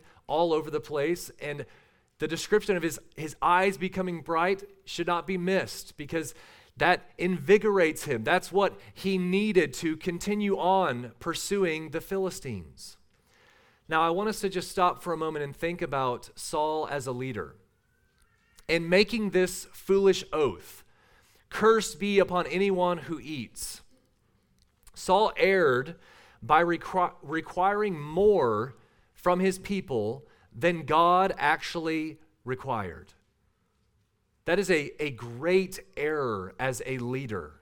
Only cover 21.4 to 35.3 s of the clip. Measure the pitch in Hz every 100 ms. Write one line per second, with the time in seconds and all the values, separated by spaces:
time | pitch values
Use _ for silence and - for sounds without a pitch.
21.4 | - - 214 226 - - 202 196 180 180
22.4 | 151 175 196 180 175 175 143 156 123 147
23.4 | 101 - - - - _ _ _ _ _
24.4 | _ _ _ _ - - - 190 208 -
25.4 | 185 190 151 123 147 170 - - - -
26.4 | 117 160 170 170 - 185 180 - 139 160
27.4 | - 180 190 208 214 160 147 165 208 190
28.4 | 120 104 135 - _ _ _ _ 180 180
29.4 | 190 190 - 196 - 120 107 135 - _
30.4 | _ 117 165 170 139 160 175 180 190 -
31.4 | 143 156 - 175 160 160 156 156 _ _
32.4 | 120 127 135 117 92 76 - _ _ _
33.4 | _ _ _ _ _ _ _ _ _ _
34.4 | - 180 180 160 143 - 151 113 120